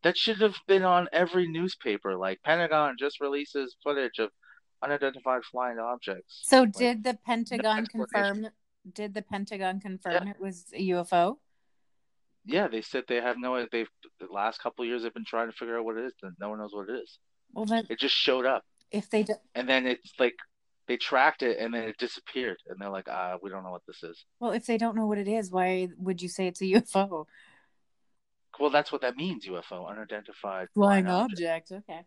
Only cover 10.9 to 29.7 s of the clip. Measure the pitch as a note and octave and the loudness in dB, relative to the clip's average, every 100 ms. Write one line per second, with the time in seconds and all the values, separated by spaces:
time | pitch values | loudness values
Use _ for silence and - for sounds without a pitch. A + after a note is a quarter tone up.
10.9 | F3+ F3 F3 F3 C4+ _ _ _ _ _ | 2 4 4 4 2 _ _ _ _ _
11.9 | _ _ _ _ _ G2 D3+ G3 A2+ - | _ _ _ _ _ -2 2 2 0 -4
12.9 | C3 B2 A#2+ A#2+ B2 B2 B2+ A#2 A#2 A2 | -6 0 0 0 0 0 -2 -2 -2 -4
13.9 | _ - _ F#2 G2 G#2+ - A#2 - B2 | _ -20 _ -10 -2 -2 -2 -6 -4 -4
14.9 | A#2+ A2+ A#2 A2 A2+ A#2 A2 A#2 A#2 A2+ | -2 -4 -8 -6 -2 -2 -4 -6 -4 -4
15.9 | A2+ B2+ - F#2+ E2+ G2+ G#2+ G#2+ G2+ G2 | -4 -6 -10 -16 -10 -8 -8 -8 -8 -8
16.9 | B2 - - _ _ _ - G#3+ A3+ - | -8 -8 -18 _ _ _ -6 -2 -2 -2
17.9 | A#2 C#3 - - C3 B2+ B2+ - _ _ | -4 0 2 2 2 2 0 -4 _ _
18.9 | G#3 G3+ A3 G#3+ G#3 _ - B2+ C3 B2+ | -8 -2 0 0 -2 _ -8 2 2 4
19.9 | B2 - - B2 - - _ _ _ - | -2 -4 0 0 0 -20 _ _ _ -4
20.9 | B2 - C#3 C#3 D#3 B2+ A2 A#2 A#2 A2 | -4 2 6 6 4 0 0 -2 -4 -6
21.9 | G#2+ A#2+ - - C3+ B2+ F#2 - - G2+ | -4 -6 -6 -10 -6 -4 -6 -12 -10 -6
22.9 | G2 F#2 F2 F2+ F2+ F#2+ F#2+ F#2 F2+ - | -6 -6 -6 -4 -6 -8 -10 -10 -12 -14
23.9 | - E2 E2+ - _ A#3+ A3 A3+ A3+ A3+ | -14 -14 -14 -20 _ -4 -4 -2 0 0
24.9 | A3 G#3+ G#3 G3+ A3+ G3 F#3 F3+ F#3 F#3 | 0 0 0 0 -2 0 0 2 0 -2
25.9 | E3+ F#3 F3+ F3+ - F#3 F3+ F#3+ G3 A#3 | -4 -4 -4 -6 -4 -4 -2 4 4 4
26.9 | G3 G3 E3+ D3+ - - _ _ _ _ | 0 0 -4 -10 -18 -20 _ _ _ _
27.9 | _ _ _ _ _ _ - D3 C#3+ D3 | _ _ _ _ _ _ 0 2 4 2
28.9 | C#3+ B2+ B2 F3 D3+ F#2+ F2+ - | -2 -4 -2 -4 -6 -8 -10 -10